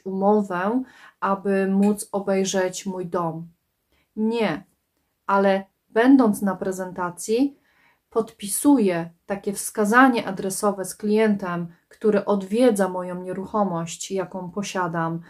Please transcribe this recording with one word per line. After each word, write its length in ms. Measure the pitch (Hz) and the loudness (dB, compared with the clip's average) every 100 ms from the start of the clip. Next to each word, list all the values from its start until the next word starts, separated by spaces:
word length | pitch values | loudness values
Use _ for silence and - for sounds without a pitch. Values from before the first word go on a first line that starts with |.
umowę, 800 | 190 190 196 214 202 180 196 254 254 - - _ | -8 0 2 2 0 -2 -2 -2 -4 -14 -20 _
aby 460 | 190 196 196 196 190 | -4 -2 0 0 2
móc 420 | 196 202 208 - | 2 2 0 -4
obejrzeć 720 | 196 196 190 190 190 185 180 196 | -6 -2 -2 0 -2 -2 -4 -8
mój 200 | 185 175 | -8 -6
dom. 420 | 180 165 160 170 _ _ _ _ _ _ 214 | -4 -4 -6 -12 _ _ _ _ _ _ -4
Nie, 480 | 220 233 202 151 - _ _ _ _ _ - | -2 0 -2 -4 -10 _ _ _ _ _ 0
ale 380 | 196 196 196 196 _ _ | 2 4 2 -4 _ _
będąc 520 | 220 254 277 220 202 | 2 6 8 6 2
na 120 | 196 | -2
prezentacji, 1040 | 175 190 185 185 180 175 170 - 233 277 - _ _ _ _ _ | -4 -6 -6 -8 -6 -8 -8 -2 0 0 -2 _ _ _ _ _
podpisuję 1000 | 233 220 - 202 - 294 269 196 170 170 - - | -4 -4 -8 -8 0 4 4 4 0 -4 -10 -10
takie 260 | 196 208 | -6 -6
wskazanie 760 | 196 - - 202 240 262 233 - | -6 -6 -2 4 6 6 4 -2
adresowe 580 | 190 196 190 208 196 | -6 -6 -2 -2 -2
z 100 | 185 | -6
klientem, 720 | - 208 214 220 202 180 175 170 - _ | -6 0 2 4 2 -4 -6 -8 -12 _
który 360 | - 214 202 | -2 0 2
odwiedza 640 | - 196 190 220 254 202 185 | 2 -2 -2 2 4 4 0
moją 340 | 180 180 180 | -2 -6 -8
nieruchomość, 880 | 185 185 196 214 196 170 170 - - | -8 -8 -4 -2 -2 -2 -6 -10 -6
jaką 400 | 190 180 190 175 | -6 -6 -8 -8
posiadam, 720 | 208 196 190 175 165 165 170 | -8 -6 -4 -4 -2 -4 -6